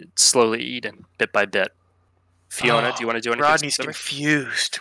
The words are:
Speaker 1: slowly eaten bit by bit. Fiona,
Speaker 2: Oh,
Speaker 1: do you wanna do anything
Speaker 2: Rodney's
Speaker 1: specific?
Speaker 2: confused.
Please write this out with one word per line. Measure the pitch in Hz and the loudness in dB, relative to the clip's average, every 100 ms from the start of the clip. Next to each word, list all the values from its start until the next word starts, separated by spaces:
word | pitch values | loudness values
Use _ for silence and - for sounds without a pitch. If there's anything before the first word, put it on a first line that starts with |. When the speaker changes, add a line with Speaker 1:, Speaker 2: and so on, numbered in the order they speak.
| - - | -10 2
Speaker 1:
slowly | - 127 113 113 | 4 4 4 2
eaten | 123 123 110 - - - | -4 -8 -10 -12 -14 -4
bit | - | -2
by | - 196 | 0 0
bit. | 196 190 _ _ _ _ _ _ _ - | 0 -2 _ _ _ _ _ _ _ -12
Fiona, | - 123 117 120 | -2 2 2 2
Speaker 2:
Oh, | 120 | -2
Speaker 1:
do | |
you | 117 | -4
wanna | 117 | -4
do | 117 | -2
anything | 117 | 0
Speaker 2:
Rodney's | 147 156 147 | 2 2 0
Speaker 1:
specific? | - 156 156 | -4 -6 -8
Speaker 2:
confused. | - 139 147 151 127 - - - | -10 -4 0 0 0 -4 -4 -6